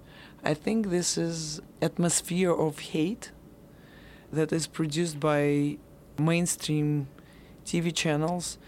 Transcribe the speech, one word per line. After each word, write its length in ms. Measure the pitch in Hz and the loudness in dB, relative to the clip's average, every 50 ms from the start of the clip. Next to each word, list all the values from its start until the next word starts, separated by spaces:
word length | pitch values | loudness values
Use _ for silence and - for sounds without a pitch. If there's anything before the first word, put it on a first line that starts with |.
| - - - - - - - - - | -20 -20 -20 -20 -20 -20 -12 -4 -2
I 80 | - 151 | -2 0
think 380 | - - 208 214 226 214 196 | 0 0 0 0 0 0 0
this 260 | 175 180 170 - - | 0 0 0 0 0
is 440 | 170 170 165 165 165 160 151 151 160 - - - - | -2 -2 -2 -4 -6 -6 -8 -8 -10 -12 -14 -6 -2
atmosphere 720 | 165 165 - - 175 170 - - - - 175 175 185 175 165 | -2 -2 0 2 2 2 2 0 0 0 0 2 4 4 4
of 260 | - 156 156 147 - | 4 2 0 0 -4
hate 500 | - - - 160 156 180 233 - - - - - - - - - - - - - - - - - - - - - - - | -8 -6 -2 0 0 0 -2 -4 -10 -14 -18 -20 -20 -20 -20 -20 -20 -20 -20 -20 -20 -20 -20 -20 -20 -20 -20 -20 -14 -6
that 220 | - 151 160 151 165 | -2 0 0 2 0
is 140 | 165 151 | -2 -2
produced 520 | - - - 165 151 143 160 175 165 151 147 | -2 -2 -2 -2 0 0 0 -2 -2 -2 -2
by 600 | 147 156 147 147 147 147 147 143 143 147 147 - - - - - - - - - | 0 2 4 4 4 4 4 2 2 0 -2 -6 -10 -18 -20 -20 -20 -10 -4 0
mainstream 920 | 147 165 165 170 175 170 - - - - 151 151 147 147 147 147 139 139 - - - - - - - - - - - | 2 4 4 4 2 0 -2 -4 -2 -2 0 0 2 2 0 0 -2 -6 -10 -20 -20 -20 -20 -20 -20 -20 -20 -18 -8
T 160 | - - 175 | -4 -2 0
V 120 | 165 170 160 | 0 0 0
channels 680 | - - 165 147 147 156 160 175 180 165 - - - - | 0 0 0 2 2 0 0 -2 -2 -4 -6 -10 -12 -16